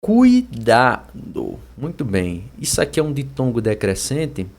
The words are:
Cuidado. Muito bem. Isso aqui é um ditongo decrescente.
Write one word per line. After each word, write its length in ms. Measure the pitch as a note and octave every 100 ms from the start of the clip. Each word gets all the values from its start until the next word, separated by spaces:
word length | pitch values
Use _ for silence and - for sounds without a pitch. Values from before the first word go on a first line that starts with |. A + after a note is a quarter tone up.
Cuidado. 1600 | - A3+ B3+ B3 B3 A#2 A2 A2+ B2+ A2 - - - - G#1 G1+ - -
Muito 280 | C#3+ F3
bem. 380 | A#2+ F#2+ F2+ F2 G2+ -
Isso 200 | - -
aqui 200 | D3+ -
é 40 |
um 80 | D#3
ditongo 480 | C#3 C3+ - C3 A#2
decrescente. 880 | A2 G#2+ G2 F#2+ - C#3 D#3 - F#2